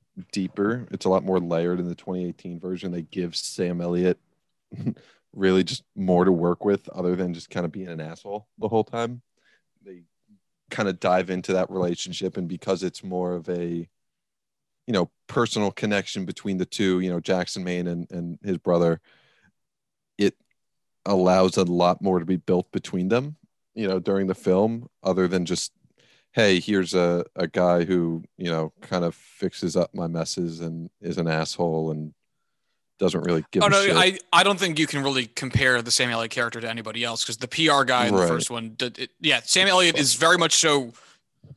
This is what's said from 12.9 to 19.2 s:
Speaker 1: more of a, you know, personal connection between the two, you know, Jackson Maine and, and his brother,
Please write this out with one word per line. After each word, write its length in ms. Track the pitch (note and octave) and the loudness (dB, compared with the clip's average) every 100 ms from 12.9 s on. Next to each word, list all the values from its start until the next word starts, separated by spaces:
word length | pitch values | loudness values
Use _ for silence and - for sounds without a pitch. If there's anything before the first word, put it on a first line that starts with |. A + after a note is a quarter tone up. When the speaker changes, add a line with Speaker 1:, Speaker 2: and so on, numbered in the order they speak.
| - | -8
Speaker 1:
more 320 | G2 F2+ F2+ | -8 -6 -4
of 140 | F2 E2 | -6 -6
a, 400 | F2 F2 E2+ E2+ _ _ _ _ _ _ _ _ _ - | -6 -4 -6 -8 _ _ _ _ _ _ _ _ _ -4
you 60 | |
know, 180 | G2+ F2 _ - | -2 -2 _ -6
personal 440 | - A#2 A2 G#2 | -2 0 0 -2
connection 540 | - A2 G2+ F#2+ G#2 | -2 -2 -2 -2 -6
between 340 | F2 - G#2 F#2 | -8 -8 -6 -4
the 80 | F2+ | -4
two, 340 | - G2 F2+ | 0 2 2
you 100 | F#2 | 0
know, 100 | F2 | -4
Jackson 440 | - F#2 F2+ - | -2 -2 -2 -6
Maine 220 | F2+ F2+ F2 | -6 -4 -4
and, 240 | E2+ E2+ | -6 -8
and 280 | F2+ E2+ E2+ | -8 -10 -8
his 160 | G2+ F2 | -4 -4
brother, 420 | F#2 F2 E2+ E2 - _ | 0 2 4 2 -4 _